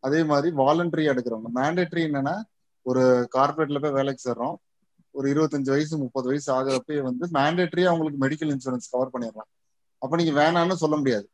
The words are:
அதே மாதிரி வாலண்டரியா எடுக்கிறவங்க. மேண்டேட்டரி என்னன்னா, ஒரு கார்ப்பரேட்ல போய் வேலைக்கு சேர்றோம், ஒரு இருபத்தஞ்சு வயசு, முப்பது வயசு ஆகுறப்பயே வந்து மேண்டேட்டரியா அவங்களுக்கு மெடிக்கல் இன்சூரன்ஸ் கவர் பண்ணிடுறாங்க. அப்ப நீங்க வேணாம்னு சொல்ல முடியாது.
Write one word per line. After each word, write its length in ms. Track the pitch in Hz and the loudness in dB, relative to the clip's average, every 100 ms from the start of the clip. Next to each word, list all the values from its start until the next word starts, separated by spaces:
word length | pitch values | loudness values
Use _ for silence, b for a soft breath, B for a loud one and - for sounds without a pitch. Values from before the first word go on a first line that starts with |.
அதே 240 | 131 151 | 0 0
மாதிரி 320 | 160 147 156 156 | 2 2 0 2
வாலண்டரியா 540 | 135 160 170 156 151 | 4 4 2 0 0
எடுக்கிறவங்க. 360 | 131 120 113 113 | 0 -2 -6 -6
மேண்டேட்டரி 460 | 120 139 170 175 165 | -2 -2 0 -2 -2
என்னன்னா, 400 | 160 143 135 185 220 _ _ _ | -2 0 -2 -4 -8 _ _ _
ஒரு 460 | - 127 127 127 120 131 | -2 2 4 4 2 2
கார்ப்பரேட்ல 460 | 139 147 151 143 | 2 2 -2 0
போய் 80 | 147 | -2
வேலைக்கு 400 | 135 139 131 127 | 0 -2 -2 -6
சேர்றோம், 240 | 117 123 170 _ _ _ _ _ | -4 -4 -6 _ _ _ _ _
ஒரு 200 | 139 139 | -6 -2
இருபத்தஞ்சு 380 | 143 156 147 135 | 2 0 0 0
வயசு, 280 | 139 151 156 | 0 0 -4
முப்பது 300 | 131 135 127 | -4 -4 -2
வயசு 240 | 143 139 | -4 0
ஆகுறப்பயே 500 | 131 135 131 123 147 | -2 0 -2 -2 -4
வந்து 260 | 131 123 175 | -4 -4 -4
மேண்டேட்டரியா 520 | 156 143 175 175 170 | 0 2 2 -2 2
அவங்களுக்கு 440 | 180 170 156 143 135 | 2 2 -2 0 -2
மெடிக்கல் 220 | 151 156 | 0 -2
இன்சூரன்ஸ் 400 | 139 131 127 - | -4 -4 -6 -4
கவர் 200 | 123 131 | -4 -2
பண்ணிடுறாங்க. 580 | 127 117 107 110 _ _ _ _ _ | -4 -8 -10 -20 _ _ _ _ _
அப்ப 180 | 135 165 | -4 0
நீங்க 260 | 165 147 | 2 4
வேணாம்னு 300 | 151 170 170 | 4 4 0
சொல்ல 240 | 185 156 151 | 0 0 2
முடியாது. 320 | 135 113 101 | 2 0 -4